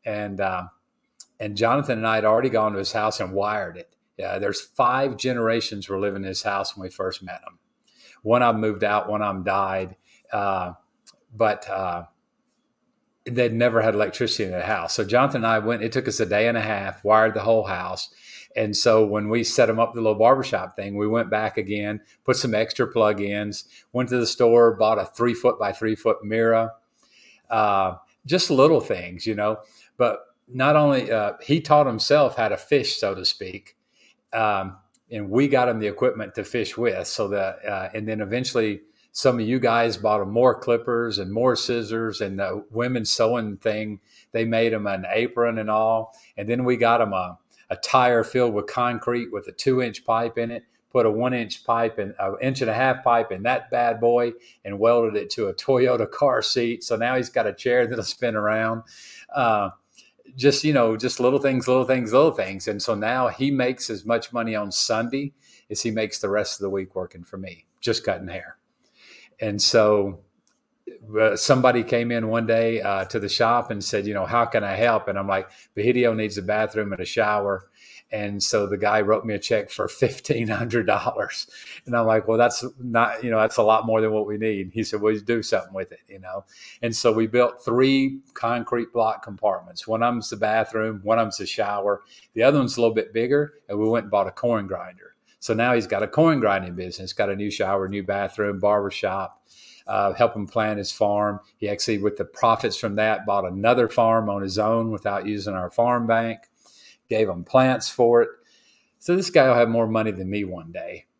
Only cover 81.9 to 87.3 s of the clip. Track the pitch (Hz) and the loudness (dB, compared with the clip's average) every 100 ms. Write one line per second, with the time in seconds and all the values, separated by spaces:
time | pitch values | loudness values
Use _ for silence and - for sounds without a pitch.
81.9 | 120 113 110 110 113 120 - 127 - 123 | 0 2 2 2 4 4 2 -8 -10 -2
82.9 | 117 117 113 123 110 110 - 107 110 113 | 2 2 0 -2 2 2 2 4 4 2
83.9 | 110 110 107 104 107 110 101 92 113 107 | 2 2 0 -2 -4 -4 -4 -6 -6 -4
84.9 | 104 107 110 104 117 104 98 90 98 92 | 0 0 0 -2 -4 0 -4 -4 -10 -10
85.9 | - _ 98 92 95 - - - - 120 | -14 _ -20 -12 -12 -14 -20 -20 -8 -6
86.9 | 110 123 110 113 | 0 2 2 2